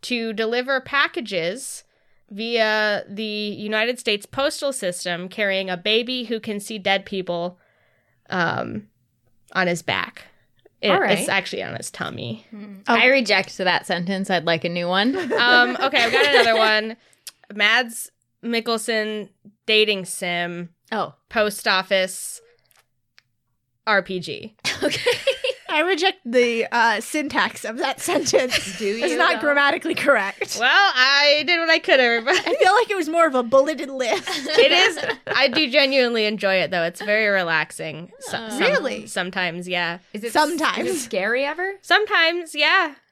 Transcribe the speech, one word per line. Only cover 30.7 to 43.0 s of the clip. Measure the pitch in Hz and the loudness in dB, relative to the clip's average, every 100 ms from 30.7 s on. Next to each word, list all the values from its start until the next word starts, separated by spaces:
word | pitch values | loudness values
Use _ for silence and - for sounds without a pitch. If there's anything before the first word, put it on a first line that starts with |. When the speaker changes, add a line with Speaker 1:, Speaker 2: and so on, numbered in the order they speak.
| 339 392 | 6 4
Speaker 1:
I | 269 262 277 285 302 302 | 4 4 6 6 4 2
did | 349 | 0
what | 330 | 2
I | 330 | 2
could, | 339 294 | 4 4
everybody. | 247 233 233 370 | 4 2 2 0
Speaker 3:
I | - | 0
feel | 571 370 | 2 4
like | 403 453 | 4 2
it | 392 | -2
was | 302 | -2
more | 330 330 | 2 4
of | |
a | 262 | 2
bulleted | 247 269 285 311 285 | 4 4 4 0 -6
list. | 269 240 381 - | -4 -2 -2 -2
<laughs> | 339 277 311 | -8 0 4
Speaker 1:
It | 480 | 6
is. | 349 381 311 - - - | 6 4 2 -8 -8 -2
I | - 269 | 2 2
do | 277 302 | 2 2
genuinely | 277 277 269 247 233 214 | 4 4 4 2 2 -2
enjoy | 214 196 190 | 0 0 0
it, | 160 | 0
though. | 180 | 0
It's | 165 175 | -2 -4
very | 202 214 214 | -2 2 2
relaxing. | 196 170 160 151 - 160 151 175 539 | 2 2 0 -2 -8 -10 -10 -14 -16
So, | - - | -10 -10
Speaker 4:
Oh. | 220 | -8
Speaker 1:
some-, | 247 | 0
Speaker 3:
Really? | 415 571 285 208 214 | 2 2 -2 -8 -8
Speaker 1:
sometimes, | - 180 190 180 170 180 | -6 -4 -4 -4 -6 -6
yeah. | 175 170 175 _ | -4 -4 -6 _
Speaker 2:
Is | 208 | -12
it, | 226 | -2
Speaker 3:
Sometimes. | 302 302 330 302 190 240 | 0 0 0 -2 -2 -4
Speaker 2:
is | 349 | -4
it | |
scary | 247 196 196 247 | -4 -2 0 0
ever? | 277 311 370 392 | -2 -4 -6 -8
Speaker 1:
Sometimes, | - 370 415 392 330 349 330 | 0 0 2 2 2 0 -8
yeah. | 294 302 381 330 277 | -2 2 2 0 -6